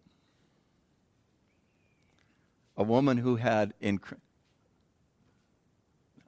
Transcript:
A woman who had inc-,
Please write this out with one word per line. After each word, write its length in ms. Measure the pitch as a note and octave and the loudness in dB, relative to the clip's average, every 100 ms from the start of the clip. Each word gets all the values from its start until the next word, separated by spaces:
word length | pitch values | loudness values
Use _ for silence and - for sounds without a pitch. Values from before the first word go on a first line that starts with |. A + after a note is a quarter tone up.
| _ _ _ _ _ _ _ _ _ _ _ _ _ _ _ _ _ _ _ _ _ _ _ _ _ _ _ - | _ _ _ _ _ _ _ _ _ _ _ _ _ _ _ _ _ _ _ _ _ _ _ _ _ _ _ -4
A 60 | |
woman 340 | G#2 A#2 C#3 B2 | 0 2 2 0
who 180 | B2 A#2+ | 0 -2
had 380 | A2 A2 G#2 - | 0 0 0 -4
inc-, 380 | G#2+ G2 - - _ _ _ _ _ _ _ _ _ _ _ _ _ _ _ _ _ _ _ _ | -4 -4 -6 -20 _ _ _ _ _ _ _ _ _ _ _ _ _ _ _ _ _ _ _ _